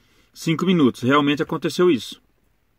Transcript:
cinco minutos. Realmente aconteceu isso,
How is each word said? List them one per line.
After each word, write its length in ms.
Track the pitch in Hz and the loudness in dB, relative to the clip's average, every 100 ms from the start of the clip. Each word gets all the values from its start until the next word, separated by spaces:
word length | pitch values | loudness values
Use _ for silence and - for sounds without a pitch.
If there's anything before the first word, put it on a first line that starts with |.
| _ _ _ | _ _ _
cinco 340 | - 165 151 180 | -8 -4 -2 2
minutos. 360 | 175 127 - | 2 2 0
Realmente 400 | 120 143 143 147 | 0 2 2 -2
aconteceu 480 | 151 160 165 160 180 | -4 -6 -4 2 2
isso, 320 | 123 - - _ _ _ _ _ | 2 -2 -18 _ _ _ _ _